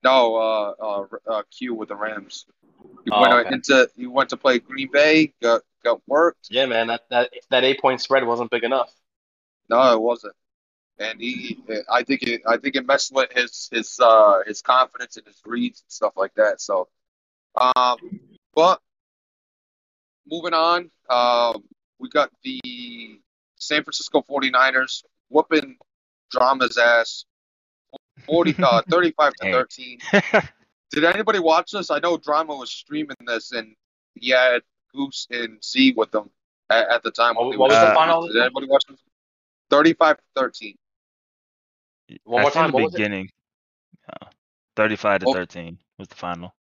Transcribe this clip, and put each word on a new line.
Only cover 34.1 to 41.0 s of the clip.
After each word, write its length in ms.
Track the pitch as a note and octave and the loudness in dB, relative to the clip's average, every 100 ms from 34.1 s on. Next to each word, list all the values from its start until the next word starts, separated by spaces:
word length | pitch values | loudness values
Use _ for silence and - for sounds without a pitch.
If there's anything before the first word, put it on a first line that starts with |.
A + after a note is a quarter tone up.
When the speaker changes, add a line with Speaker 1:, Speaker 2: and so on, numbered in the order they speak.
Speaker 1:
he 160 | - B2 | -12 0
had 320 | B2+ B2+ B2 _ _ _ | 2 4 0 _ _ _
Goose 320 | C3 C#3 - - | -10 -10 -10 -12
and 320 | A#2+ A#2 A2 | -10 -10 -12
Z 300 | - B2+ C3 A#2+ | -8 0 2 2
with 140 | A2 | -2
them 180 | G#2+ G#2 _ _ _ _ | -4 -8 _ _ _ _
at, 180 | A2 A2 | 0 2
at 140 | A#2 | -2
the 80 | A2+ | -2
time 240 | - A#2 A2+ | -2 0 0
when 100 | A#2+ | -4
Speaker 2:
What, 40 | |
Speaker 1:
they 40 | B2+ | 0
Speaker 2:
what 120 | C3 | 4
Speaker 1:
were 40 | A2+ | 6
Speaker 2:
was 60 | |
the 60 | A2 | 6
Speaker 3:
Uh, 40 | |
Speaker 2:
final? 320 | G#2+ D#3+ E3 E3+ | 4 2 0 0
Speaker 1:
Did 140 | A2 | -2
anybody 260 | B2 C3 C3+ | -2 -2 -2
watch 160 | C3+ - | 0 -2
this? 100 | C#3 _ _ _ _ _ _ _ | -12 _ _ _ _ _ _ _
Thirty-five 460 | C#3+ D#3+ E3 D#3+ D3 | 4 4 4 2 2
to 60 | _ - | _ -6
thirteen. 400 | B2+ - G#2+ G2+ _ _ | -6 -6 -20 _ _ _